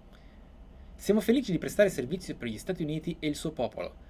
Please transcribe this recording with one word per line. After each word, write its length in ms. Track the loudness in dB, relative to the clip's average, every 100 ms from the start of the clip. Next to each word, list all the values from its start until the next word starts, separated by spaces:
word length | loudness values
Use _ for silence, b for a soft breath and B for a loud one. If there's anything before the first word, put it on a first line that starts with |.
| -20 B B B B B B B B B
Siamo 240 | 2 4
felici 320 | 6 4 4
di 60 | 0
prestare 320 | 2 6 6
servizio 460 | 4 -2 -4 -6 -6
per 120 | -4
gli 100 | -4
Stati 260 | -4 -2
Uniti 340 | -2 -2 -4 -2
e 80 | -2
il 80 | -2
suo 160 | -4
popolo. 440 | -2 -2 -2 -8 -10 B